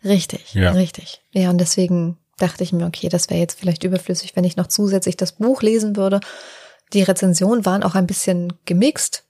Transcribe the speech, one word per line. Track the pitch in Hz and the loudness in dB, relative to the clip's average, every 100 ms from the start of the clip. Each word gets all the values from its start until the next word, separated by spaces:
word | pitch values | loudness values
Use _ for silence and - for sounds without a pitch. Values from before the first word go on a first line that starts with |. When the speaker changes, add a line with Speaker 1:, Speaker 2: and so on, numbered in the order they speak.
Speaker 1:
Richtig, | 202 202 - - - | 2 0 0 -12 -8
Speaker 2:
Ja. | 101 95 | 0 2
Speaker 1:
richtig. | 185 180 - - - _ | 4 0 -4 -18 -20 _
Ja, | 190 180 | -2 2
und | 180 | 2
deswegen | 175 - 180 175 170 170 _ - | 2 0 2 0 -2 -6 _ -4
dachte | 180 - | -2 -2
ich | 180 | -4
mir, | 170 170 | -2 -2
okay, | 165 - | -4 -2
das | 170 - | -2 -2
wäre | - | -2
jetzt | 170 - | -2 -2
vielleicht | 185 165 | -2 -2
überflüssig, | 185 185 - 175 - - | -2 -4 -2 -6 -4 -2
wenn | |
ich | 180 175 | 0 0
noch | 175 | -2
zusätzlich | - 208 190 185 180 | 0 0 0 -2 -4
das | 180 | -6
Buch | - 220 262 | -2 0 2
lesen | 214 226 214 202 | 2 2 0 0
würde. | 190 196 - - - - - _ _ | 2 0 -2 -18 -20 -20 -20 _ _
Die | 202 | 2
Rezensionen | 190 185 190 175 185 240 | 2 4 2 2 2 2
waren | 196 190 | 2 0
auch | 190 | 0
ein | 190 180 | 0 0
bisschen | 196 - 175 175 - - | 0 -2 -2 -2 -8 -2
gemixt | 175 254 - - - | 2 2 2 -6 -6